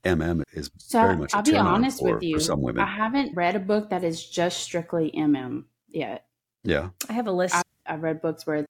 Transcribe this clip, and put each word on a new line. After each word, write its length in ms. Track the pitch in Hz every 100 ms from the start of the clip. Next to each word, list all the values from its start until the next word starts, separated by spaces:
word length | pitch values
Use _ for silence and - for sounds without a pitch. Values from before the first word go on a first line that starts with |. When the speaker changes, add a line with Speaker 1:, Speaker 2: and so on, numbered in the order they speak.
Speaker 1:
M 180 | 92 80
M 220 | 82 82 -
is 180 | 80 73 -
Speaker 2:
So, 220 | - 226
Speaker 1:
very 160 | 220 175
much 180 | 143
a 40 | 208
Speaker 2:
I'll 60 |
be 80 | 254
Speaker 1:
turn 100 | 294
on 60 | 185
Speaker 2:
honest 320 | 202 262 -
Speaker 1:
for, 160 | - -
Speaker 2:
with 80 |
you. 120 | 165 156
Speaker 1:
for 40 |
some 180 | 160 147
women. 200 | 62 -
Speaker 2:
I 40 | 196
haven't 400 | 202 220 277 254 175
read 200 | 175 202
a 40 |
book 320 | 190 214 208
that 120 | 180
is 220 | 170 165 -
just 320 | 175 175 -
strictly 540 | - 175 165 170 156 156
M 200 | 151 135
M 300 | 123 117 - _ _
yet. 380 | 160 117 113 _ _ _ _
Speaker 1:
Yeah. 260 | - 73 92 - -
Speaker 3:
I 60 |
have 140 | 233 220
a 40 |
list. 240 | 180 180 175
Speaker 2:
I, 60 | - _ -
I've 160 | 160
read 180 | 160 156
books 240 | 165 156 160
where 180 | 151